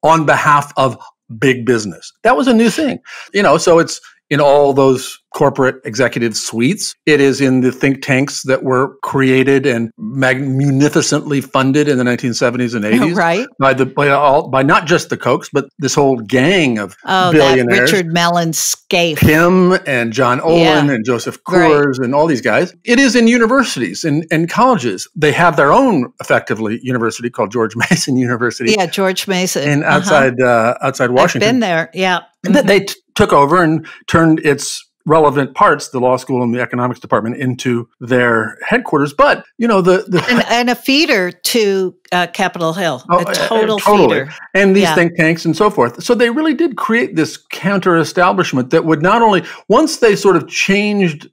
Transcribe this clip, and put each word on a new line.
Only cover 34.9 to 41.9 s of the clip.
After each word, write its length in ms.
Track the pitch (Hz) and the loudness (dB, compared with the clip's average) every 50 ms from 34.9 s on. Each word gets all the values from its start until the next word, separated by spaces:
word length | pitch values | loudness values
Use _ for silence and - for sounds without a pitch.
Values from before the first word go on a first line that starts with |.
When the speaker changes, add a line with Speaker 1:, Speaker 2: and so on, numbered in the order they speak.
| _ _ _ | _ _ _
Speaker 1:
relevant 480 | - 151 165 156 143 131 143 135 123 - | 0 2 4 4 2 2 0 -4 -4 0
parts, 340 | - 202 202 156 143 - - | 2 2 2 2 0 -4 -8
the 100 | - 131 | -6 -2
law 180 | 120 127 127 | 0 0 0
school 260 | 127 - - 135 123 | -2 -2 -4 -4 -2
and 120 | 123 117 117 | -2 -2 -2
the 60 | 123 | -4
economics 400 | 123 - - 123 123 127 120 - | -4 -6 -4 -4 -4 -4 -6 -8
department, 360 | - - 135 113 104 113 123 | -6 -4 -4 -2 -2 -4 -8
into 520 | - 139 127 123 127 - 127 120 120 120 _ _ _ | -6 -6 -6 -6 -4 -4 -4 -4 -4 -4 _ _ _
their 560 | 127 117 127 123 123 120 117 113 110 107 - - | -6 -2 0 2 2 2 2 0 -2 -4 -10 -12
headquarters. 500 | - - 214 254 - - - 143 143 147 | -6 -4 -4 -4 -2 -2 -2 -2 -2 -2
But, 320 | 143 - - 285 202 - - _ _ - | 0 2 2 2 2 -2 -6 _ _ -6
you 80 | 226 | -2
know, 140 | 233 220 190 | 0 0 2
the, 220 | 175 180 180 190 - - | 4 2 2 2 0 -2
the 160 | 190 165 - - | -4 -4 -2 0
Speaker 2:
And, 140 | 247 240 - - | 0 0 0 0
and 220 | 226 240 247 240 | 0 0 0 -2
a 40 | 240 | -2
feeder 560 | 233 - - 269 285 330 294 269 202 180 180 | -4 -2 -2 0 0 2 0 0 -2 -2 -4
to, 600 | - _ _ - - 240 214 202 196 190 190 180 | -8 _ _ -2 -2 0 0 0 0 -2 -4 -6